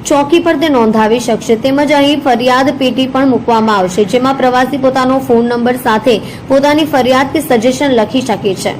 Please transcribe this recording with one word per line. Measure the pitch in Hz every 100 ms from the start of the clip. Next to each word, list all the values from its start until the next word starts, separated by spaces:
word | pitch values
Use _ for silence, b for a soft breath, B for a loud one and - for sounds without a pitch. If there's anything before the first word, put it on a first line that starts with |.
ચોકી | - 285 285 339
પર | 339 311
તે | 320
નોંધાવી | 269 226 220 220 233
શકશે, | 240 220 - 226
તેમજ | 254 269 285
અહીં | 294 285 294
ફરિયાદ | 277 240 247 254 269 302
પેટી | 262 247 262
પણ | 262 277
મૂકવામાં | 240 - 226 220 208
આવશે, | 185 185 208
જેમાં | 247 262 269
પ્રવાસી | 254 247 254 277 262
પોતાનો | 262 254 269
ફોન | 269 233 240
નંબર | 240 233 247
સાથે | 247 220 233 220 B B B
પોતાની | 269 277 302 311
ફરિયાદ | 277 240 262 269
કે | 320
સજેશન | - 247 226 254 285 247
લખી | 208 262
શકે | - 202 214 180
છે | 202 -